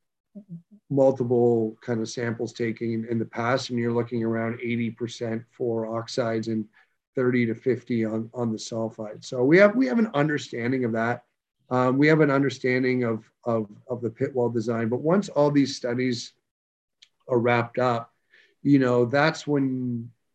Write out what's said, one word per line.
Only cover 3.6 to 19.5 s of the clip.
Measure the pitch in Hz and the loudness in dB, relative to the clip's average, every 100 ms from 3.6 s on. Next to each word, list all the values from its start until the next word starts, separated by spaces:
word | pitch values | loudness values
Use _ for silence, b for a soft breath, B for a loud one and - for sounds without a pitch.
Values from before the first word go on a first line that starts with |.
| 131 | -2
and | 123 | -2
you're | 120 | 0
looking | 117 117 120 | 0 -2 -2
around | 113 113 113 120 | -2 -2 -4 -4
eighty | 120 117 117 | -4 -2 -4
percent | 113 120 - 117 113 117 | -6 -10 -6 -6 -6 -8
for | - 123 113 110 113 | -6 -4 -2 -4 -6
oxides | 113 - 117 113 113 | -6 -4 -2 -2 -2
and | 110 107 b b b _ - | -4 -6 b b b _ -2
thirty | 127 123 117 | 0 2 0
to | 110 | -2
fifty | 131 117 - 120 110 | -2 -2 -2 -2 -2
on, | 110 113 | -4 -6
on | 123 120 | -4 -4
the | 107 | -4
sulfide. | - 113 113 - 104 107 | -6 -6 -6 -8 -12 -12
So | - 127 | -8 0
we | 131 175 | 6 8
have, | 202 226 | 6 4
we | 262 | 0
have | 233 | 2
an | 220 | 0
understanding | 143 147 147 - 120 120 131 120 | 0 0 -2 -6 -6 -2 -2 -2
of | |
that. | 113 113 123 _ _ _ _ - | 0 -2 -4 _ _ _ _ -4
Um, | 127 127 131 | 0 2 4
we | 151 | 4
have | 156 | 6
an | 147 | 4
understanding | 139 139 131 131 127 127 127 | 4 0 0 0 0 2 0
of, | 120 110 - _ | 0 -4 -8 _
of, | 123 113 104 - - | -2 -2 -2 -10 -10
of | 120 | -6
the | 113 | -6
pit | - 135 127 | -4 -4 0
wall | 117 | 0
design, | 117 110 117 113 | 0 -2 -2 -2
but | 123 | 0
once | 147 196 196 | 2 2 0
all | 143 147 | 2 2
these | 143 131 - | 4 2 -2
studies | 123 123 127 117 - _ _ _ _ _ _ _ - _ - | -4 -2 -2 -4 -8 _ _ _ _ _ _ _ -20 _ -2
are | 123 | 0
wrapped | 120 120 117 - | 4 2 0 -2
up, | 123 117 - _ b b b b | 0 0 -6 _ b b b b
you | 139 143 | 4 4
know, | 127 123 120 | 4 2 2
that's | 143 156 156 | 2 2 0
when | - | -2